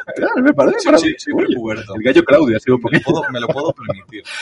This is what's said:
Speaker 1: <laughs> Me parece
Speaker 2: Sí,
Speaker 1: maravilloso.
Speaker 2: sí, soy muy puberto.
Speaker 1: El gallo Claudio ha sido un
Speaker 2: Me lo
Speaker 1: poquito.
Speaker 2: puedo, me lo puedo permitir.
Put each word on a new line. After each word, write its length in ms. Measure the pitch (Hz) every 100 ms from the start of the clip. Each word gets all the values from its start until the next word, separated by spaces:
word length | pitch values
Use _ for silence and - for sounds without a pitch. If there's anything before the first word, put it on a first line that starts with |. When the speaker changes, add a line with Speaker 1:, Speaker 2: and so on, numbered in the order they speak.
| - -
Speaker 1:
<laughs> 260 | - -
Me 120 | 262
parece 260 | - - 427
Speaker 2:
Sí, 60 | 349
Speaker 1:
maravilloso. 280 | 302 208 381
Speaker 2:
sí, 120 | 294
soy 20 |
muy 220 | 339 392 123
puberto. 400 | 110 107 107 104
Speaker 1:
El 80 |
gallo 200 | 117 151
Claudio 340 | 147 143 135 110
ha 20 |
sido 180 | - 127
un 40 |
Speaker 2:
Me 80 | 117
lo 80 | 156
Speaker 1:
poquito. 80 | -
Speaker 2:
puedo, 200 | 143 -
me 80 | 123
lo 80 | 117
puedo 260 | 127 160
permitir. 500 | - 113 98 - 104 - -